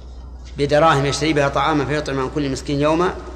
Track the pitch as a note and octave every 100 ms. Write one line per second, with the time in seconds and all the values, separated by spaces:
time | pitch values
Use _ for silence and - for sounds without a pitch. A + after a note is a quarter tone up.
0 | - - - - - - C#3 D3 D#3+ C#3
1 | C#3+ C3+ D#3 D3 C#3 C#3+ C#3+ D3+ B2+ D3+
2 | C#3+ C3+ C3 D#3 C#3 C3 - C#3+ D3 E3
3 | F3+ - -